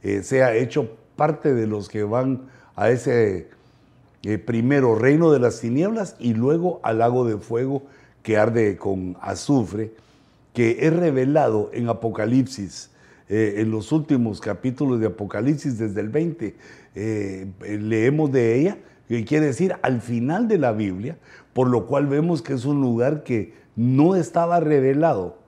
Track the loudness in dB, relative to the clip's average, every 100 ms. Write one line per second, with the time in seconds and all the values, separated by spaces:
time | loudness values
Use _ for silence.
0 | -2 -4 0 2 4 4 0 -2 -4 -10
1 | _ -2 0 0 0 0 0 -4 -6 -6
2 | -2 0 0 -4 -8 -20 -18 -2 2 2
3 | 2 2 2 0 -10 -20 _ _ _ _
4 | _ _ -6 -4 -2 0 2 2 4 4
5 | 4 6 6 6 4 0 -4 0 0 -2
6 | -6 -4 -2 0 2 2 0 -4 -2 2
7 | 2 2 0 -2 -4 -4 -2 -4 -8 -20
8 | -20 _ 0 2 4 4 0 0 -4 -4
9 | -6 -8 -8 -8 0 0 0 -6 -8 -12
10 | _ _ _ _ _ 0 2 2 2 2
11 | 2 2 2 2 2 0 -2 -4 -4 -2
12 | -4 -2 2 2 2 -4 -10 -12 -20 _
13 | -20 -20 _ 0 0 0 -2 -2 -2 -2
14 | 0 0 0 -4 -8 -6 -6 -4 -2 0
15 | -2 -4 -8 -2 -2 0 -2 -4 -4 -4
16 | -4 -2 -4 -4 -10 -10 -20 -20 -18 -8
17 | -6 -4 -6 -8 -12 -14 -10 -6 -2 2
18 | 2 2 2 2 2 2 0 -2 -16 _
19 | _ -6 0 0 0 0 -2 0 -2 -2
20 | -2 -4 -2 -2 0 2 2 0 -4 -4
21 | -8 -12 -20 -20 -8 0 2 2 0 0
22 | 0 0 0 -2 -4 -6 -2 0 0 2
23 | 0 -2 -2 -4 -4 -12 _ -2 2 4
24 | 4 4 0 0 2 2 4 4 4 2
25 | 2 0 -4 -10